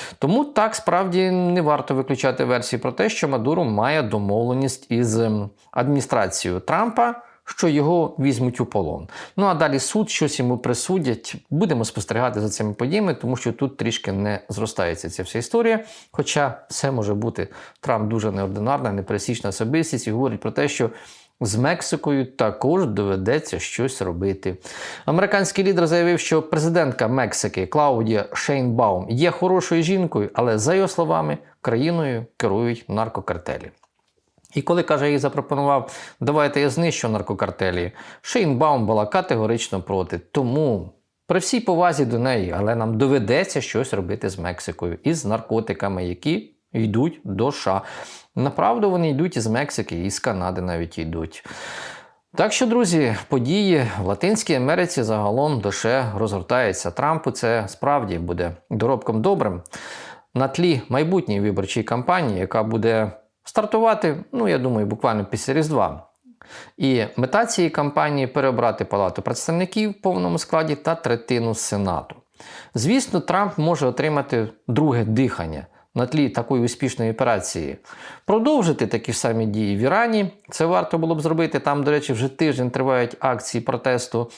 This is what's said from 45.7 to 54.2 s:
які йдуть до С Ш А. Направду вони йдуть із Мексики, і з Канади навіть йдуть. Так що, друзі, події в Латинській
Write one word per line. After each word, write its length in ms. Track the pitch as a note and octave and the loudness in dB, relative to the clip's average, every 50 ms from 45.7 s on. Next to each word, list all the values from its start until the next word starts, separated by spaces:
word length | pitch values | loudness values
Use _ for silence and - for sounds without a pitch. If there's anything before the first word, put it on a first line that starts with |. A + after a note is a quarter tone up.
| F#2+ - G2+ G2 F#2+ F2+ F2+ | -4 -4 -4 -4 -2 -4 -4
які 460 | F2 F2 - - D3+ E3+ G#3+ G#3+ - _ _ _ _ | -4 -6 -4 -2 -2 -2 -2 -4 -10 _ _ _ _
йдуть 480 | - A#2 A2+ G#2+ G2+ A2+ C#3+ F3 - - - | -4 -2 0 0 2 0 0 0 -2 -6 -10
до 240 | - G2 G2 A#2 C#3+ | -8 -2 0 0 0
С 100 | C#3 - | -2 -2
Ш 120 | - F#2+ | -2 0
А. 120 | F#2+ G2 - - - - - - - - - _ _ - | 0 0 -2 -6 -14 -16 -16 -16 -18 -20 -20 _ _ -2
Направду 500 | B2+ C#3 - - F3 G#3 A#3+ A#3 G#3 G3 | -2 0 0 2 2 2 2 2 2 2
вони 200 | F3+ F3 E3 D#3 | 2 2 2 2
йдуть 260 | C3+ C3+ F3 F3+ - | 2 0 0 0 0
із 100 | B2 A2 | -2 0
Мексики, 580 | A2 A2 B2+ D3 - - - G2+ - E2+ E2+ F2+ | 0 0 0 -2 -2 -4 -6 -4 -4 -4 -4 -4
і 60 | G2 | -4
з 100 | - - | -4 -2
Канади 400 | - B2+ G#2 F#2 F2+ F#2 F2+ F#2 | -2 -2 -2 0 -2 -2 -2 -2
навіть 380 | F2+ F2+ E2+ E2+ E2+ D#2+ - E2 | -2 -2 -2 -2 -4 -4 -6 -6
йдуть. 480 | D#2+ D#2+ E2 E2 D#2+ - - - - - - - - - - - - - - - - - _ _ _ _ - | -6 -6 -4 -6 -6 -8 -10 -16 -18 -16 -16 -14 -14 -12 -12 -12 -12 -14 -16 -18 -20 -20 _ _ _ _ 0
Так 180 | - F#3 G#3+ | 0 2 2
що, 140 | G#3+ - B3+ | 2 2 2
друзі, 500 | A3 A#3 B3 A#3 F3 E3+ D#3+ C#3 A#2 G#2+ - - - | 4 4 4 4 4 4 4 4 4 2 -2 -2 -2
події 580 | D3 C3 A#2 C3 F3+ G#3 G#3 F#3+ E3+ D3 A#2+ A2 F#2+ G2 | 0 0 2 2 2 2 4 4 4 4 2 0 -2 -2
в 40 | F#2 | -2
Латинській 480 | F#2 G2+ - | -2 0 0